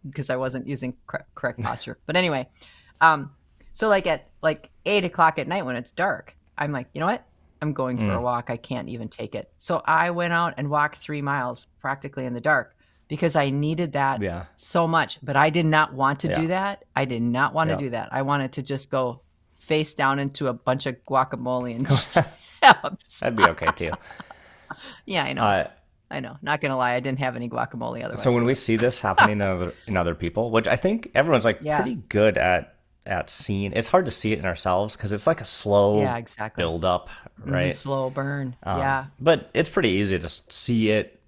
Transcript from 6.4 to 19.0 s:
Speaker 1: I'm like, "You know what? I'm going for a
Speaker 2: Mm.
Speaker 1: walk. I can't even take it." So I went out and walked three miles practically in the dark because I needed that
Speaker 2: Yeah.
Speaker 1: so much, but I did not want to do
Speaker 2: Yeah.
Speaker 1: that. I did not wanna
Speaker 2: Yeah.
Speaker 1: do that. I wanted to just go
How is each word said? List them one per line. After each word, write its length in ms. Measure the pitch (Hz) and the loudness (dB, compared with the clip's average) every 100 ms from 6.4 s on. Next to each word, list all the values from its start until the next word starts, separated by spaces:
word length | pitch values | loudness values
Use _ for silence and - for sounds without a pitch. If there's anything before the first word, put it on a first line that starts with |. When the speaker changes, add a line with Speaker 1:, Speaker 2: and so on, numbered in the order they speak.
| _ - | _ -6
Speaker 1:
I'm 160 | 147 | -4
like, 160 | 143 127 | -4 -8
"You 60 | - | -4
know 60 | 165 | -2
what? 180 | 247 _ _ _ _ | -2 _ _ _ _
I'm 100 | 151 | -4
going 260 | 139 127 123 | -2 -2 0
for 160 | 107 | 0
a 40 | 110 | 0
Speaker 2:
Mm. 40 | |
Speaker 1:
walk. 280 | 123 120 120 | -2 -2 -4
I 60 | 120 | -8
can't 320 | - 123 - | -6 -8 -8
even 200 | 117 110 | -10 -10
take 260 | - 110 107 | -10 -10 -10
it." 160 | - _ | -12 _
So 220 | - 170 | -4 -4
I 260 | - 160 170 | 2 2 2
went 220 | 175 175 | -4 -2
out 220 | 170 170 - | 0 -2 -4
and 140 | 143 | -4
walked 260 | 147 147 - | 0 -2 -4
three 260 | - 151 | -10 -6
miles 440 | 143 139 123 117 - _ | -2 -2 -4 -8 -14 _
practically 440 | 135 139 143 139 127 | -6 -6 -8 -8 -8
in 60 | |
the 60 | 120 | -4
dark 340 | 135 147 - _ _ _ _ | 2 2 0 _ _ _ _
because 280 | 147 170 151 | 0 2 4
I 140 | 139 | 2
needed 420 | 139 151 160 170 | 2 0 0 -2
that 280 | 139 135 127 | 0 0 0
Speaker 2:
Yeah. 240 | 98 85 85 _ | -4 -4 -10 _
Speaker 1:
so 320 | - 175 165 | -2 0 4
much, 300 | 165 147 - | 2 2 -4
but 140 | 131 139 | 0 4
I 140 | 156 | 4
did 160 | 160 160 | 4 4
not 260 | 156 156 | 4 2
want 240 | 131 135 147 | 2 0 0
to 80 | 160 | -2
do 140 | - | 0
Speaker 2:
Yeah. 60 | 160 | 0
Speaker 1:
that. 360 | 185 196 202 _ - | -2 -2 -6 _ -4
I 80 | |
did 180 | 135 117 | -2 -2
not 320 | 120 123 139 | 0 0 0
wanna 180 | 151 160 | 2 0
Speaker 2:
Yeah. 40 | 156 | 0
Speaker 1:
do 120 | 135 | -4
that. 180 | 117 - | -6 -4
I 100 | 131 | -4
wanted 300 | 135 143 131 | 0 -2 -2
to 80 | 139 | -6
just 280 | 135 135 - | -6 -8 -4
go 320 | 135 | -2